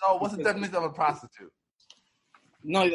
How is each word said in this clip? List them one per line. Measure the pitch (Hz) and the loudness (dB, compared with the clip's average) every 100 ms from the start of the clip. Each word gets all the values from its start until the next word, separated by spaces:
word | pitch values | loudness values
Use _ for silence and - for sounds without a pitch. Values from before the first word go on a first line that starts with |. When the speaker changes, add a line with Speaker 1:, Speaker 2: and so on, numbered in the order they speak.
| 196 | 0
Speaker 1:
No, | 185 | 2
what's | 202 | 0
the | 202 | 0
Speaker 2:
Because | 208 | 0
Speaker 1:
definition | 202 196 175 | 0 -2 -2
of | |
a | 160 | -2
prostitute? | 147 151 151 117 - 92 _ _ _ _ - _ _ _ _ _ _ | 0 -2 -2 -10 -20 -20 _ _ _ _ -20 _ _ _ _ _ _
Speaker 2:
No, | 151 190 180 | -2 2 2